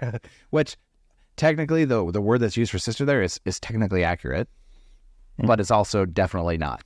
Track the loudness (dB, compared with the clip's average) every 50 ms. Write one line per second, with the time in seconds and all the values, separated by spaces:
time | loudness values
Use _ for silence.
0 | -8 -8 -8 -8 -12 -14 -20 _ _ _ 0 0 0 0 -4 -12 _ _ _ _
1 | _ _ _ _ _ _ _ 0 2 2 2 2 0 0 2 2 2 2 2 0
2 | 0 0 -2 0 2 2 2 2 2 0 0 0 -2 -2 -2 -4 -4 -4 -4 -2
3 | 0 0 2 2 2 0 -2 -6 -6 -6 -6 -6 -8 -6 -4 -2 -2 0 0 0
4 | 0 0 0 -2 -4 -4 -4 -4 -4 -6 -10 -18 -20 -20 -20 -20 -20 -20 -20 -20
5 | -20 -20 -20 _ -20 -18 -6 -2 2 4 4 4 4 2 2 2 2 2 2 0
6 | 0 0 0 0 0 0 0 -2 -2 -2 -2 -2 -2 -4 -6 -8 -12